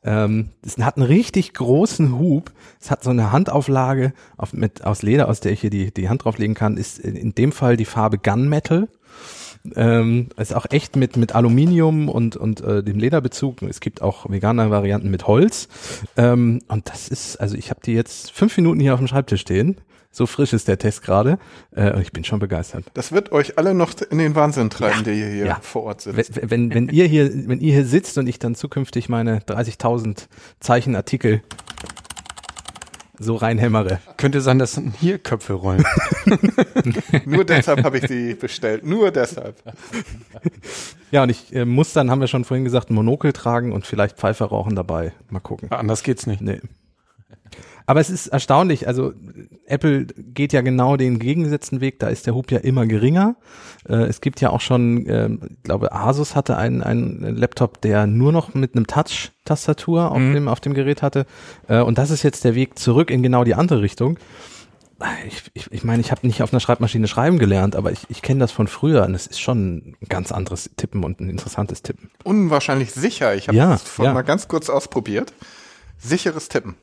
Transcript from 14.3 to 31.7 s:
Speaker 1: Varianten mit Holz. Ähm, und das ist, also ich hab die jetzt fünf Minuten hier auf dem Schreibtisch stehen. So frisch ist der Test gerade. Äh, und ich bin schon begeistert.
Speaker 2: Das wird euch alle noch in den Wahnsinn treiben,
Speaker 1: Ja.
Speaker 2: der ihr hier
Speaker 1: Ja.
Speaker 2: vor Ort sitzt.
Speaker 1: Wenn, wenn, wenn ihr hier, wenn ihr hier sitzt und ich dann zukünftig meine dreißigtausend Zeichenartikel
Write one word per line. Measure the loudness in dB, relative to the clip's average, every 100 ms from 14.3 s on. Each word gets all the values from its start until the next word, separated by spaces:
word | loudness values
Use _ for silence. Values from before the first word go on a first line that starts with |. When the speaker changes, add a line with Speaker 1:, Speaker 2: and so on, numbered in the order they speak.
| -2 0 2 2
Speaker 1:
Varianten | 2 2 0 -2
mit | -2 2
Holz. | 4 4 0 -14 -16 -14 -12 -6 2
Ähm, | 4 4 4 0 -2
und | -6 -6
das | -16 -10
ist, | -10 -10 -6
also | -6
ich | -6 -8
hab | -8
die | -2
jetzt | 0 -2 -8 -16
fünf | 0 2 4
Minuten | 4 4
hier | 2
auf | 2
dem | 2
Schreibtisch | 0 0 -4
stehen. | 0 0 2 -2 _ _ _
So | -2
frisch | -2 0 0
ist | 2 0
der | 0
Test | 0 -4
gerade. | 0 2 4 0 -4 -20 _
Äh, | 0 2
und | 2
ich | -4
bin | -6
schon | -4 -2
begeistert. | -2 -4 -6 -10 -10
Speaker 2:
Das | -10 -2
wird | -2 2
euch | 0 0 0
alle | 2
noch | 2 0 -2
in | -4 0
den | 2
Wahnsinn | 2 2 2 -2
treiben, | 0 0 0
Speaker 1:
Ja. |
Speaker 2:
der | -2
ihr | -2 -4
hier | -4 -2
Speaker 1:
Ja. | -4
Speaker 2:
vor | -6 -8
Ort | -8 -10
sitzt. | -6 -4 -4 -6
Speaker 1:
Wenn, | -2
wenn, | 0 0
wenn | 0 2
ihr | 4
hier, | 4 4 2 0 -4
wenn | -2
ihr | 4
hier | 4
sitzt | 4 0 0 -4
und | -4
ich | -4
dann | -6
zukünftig | -6 -6 -6 -4 -6 -4
meine | -2 0 -2
dreißigtausend | -4 -6 -6 -2 -2 0 -2 -8 -14 -20 -20 _
Zeichenartikel | 0 2 2 -4 -2 0 2 0 -2 -20 -18